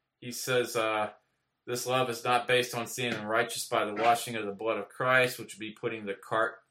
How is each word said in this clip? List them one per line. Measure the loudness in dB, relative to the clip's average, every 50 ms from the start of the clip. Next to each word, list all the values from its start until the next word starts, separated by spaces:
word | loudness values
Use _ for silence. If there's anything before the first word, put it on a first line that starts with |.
| _ _ _ _
He | -14 -12
says, | -10 -6 -4 0 0 0 0 0 0
uh, | 0 0 2 2 0 -2 -2 -6 _ _ _ _ _ _ _ _ _ _
"This | -6 -6 -4 -2
love | 0 2 2 2 0
is | -2 -2 0
not | 2 2 2 4 4
based | 4 2 2 0 -4
on | -6 -6
seeing | -6 -4 -4 -2 -2
the | -2 -4 -2
righteous | 0 0 0 0 0 -4 -6 -4
by | 0 0 0 0
the | 0 -2
washing | 2 4 4 4 4 2 -4 -4
of | -4 -4
the | -4
blood | -6 -2 -2 -2 -2 -2
of | -4 -8
Christ, | -6 -2 2 4 6 6 4 4 0 -6
which | -12 -14 -12
would | -10
be | -10 -10
putting | -8 -6 -6 -6 -4 -4 -6
the | -6 -6
cart | -6 -4 -2 0 2 2 0 -2 -8 _ _